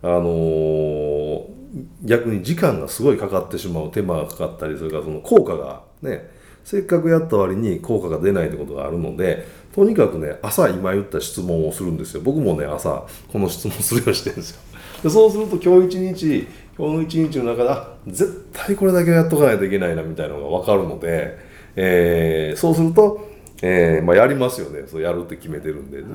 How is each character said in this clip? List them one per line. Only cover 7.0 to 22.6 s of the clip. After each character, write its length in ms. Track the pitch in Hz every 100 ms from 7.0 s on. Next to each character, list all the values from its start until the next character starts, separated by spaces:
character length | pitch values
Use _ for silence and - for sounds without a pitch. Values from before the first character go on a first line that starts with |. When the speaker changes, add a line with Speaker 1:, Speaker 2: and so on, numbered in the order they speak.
Speaker 1:
く 80 | 165
や 100 | 165
っ 80 | 160
た 100 | 107
割 180 | 95 95
に 240 | 113 85
効 220 | - -
果 80 | 90
が 100 | 78
出 120 | 92
な 120 | 95
い 40 | 80
っ 40 |
て 60 | 73
こ 80 | 73
と 80 |
が 120 | 71 69
あ 40 |
る 100 | 85
の 160 | 80 -
で、 300 | 92 78 - - -
と 100 | -
に 120 | 202 220
か 120 | 110
く 120 | 82
ね、 180 | 76 -
朝 280 | 104 139 151
今 220 | 92 92
言 120 | 98
っ 20 | 98
た 140 | 78
質 220 | - -
問 260 | 90 82 78
を 40 |
す 120 | 78
る 80 | 90
ん 60 | 80
で 80 | 80
す 100 | -
よ。 60 |
僕 180 | 95 151
も 160 | 117 80
ね、 100 | 73
朝 400 | 76 85 69 - - -
こ 80 | 107
の 100 | 95
質 180 | - 104
問 40 | -
す 140 | 101 120
る 60 |
よ 40 | 120
う 20 |
に 40 | 98
し 80 |
て 60 | -
る 60 | -
ん 40 |
で 40 |
す 80 | 165
よ。 80 | - - - - -
で、 60 | 160
そ 180 | 190 220
う 40 |
す 60 | 208
る 100 | 214
と 100 | 180
今 240 | 180 185 185
日 100 | 185
一 180 | 185 180
日、 320 | 160 135 - - - -
今 120 | 151
日 60 | 156
の 60 |
一 300 | 156 165 160
日 80 | 156
の 160 | 117 117
中 80 |
で、 60 | 123
あ、 180 | 135 - - -
絶 400 | 92 403 - -
対 240 | - - 202
こ 100 | 190
れ 60 |
だ 120 | 180
け 80 | 170
は 60 | 170
や 60 |
っ 60 | 165
と 80 | 156
か 80 | 143
な 80 |
い 40 | 107
と 80 | 95
い 40 |
け 80 | 98
な 100 | 87
い 60 | 82
な 60 |
み 140 | 80 78
た 100 | 76
い 40 |
な 60 | 73
の 140 | 71
が 60 | 90
分 60 | 90
か 100 | 101
る 120 | 90
の 120 | 80
で、 380 | 82 82 69 - - - - -
え 760 | 92 90 85 85 82 80 78
ー、 40 |
そ 120 | -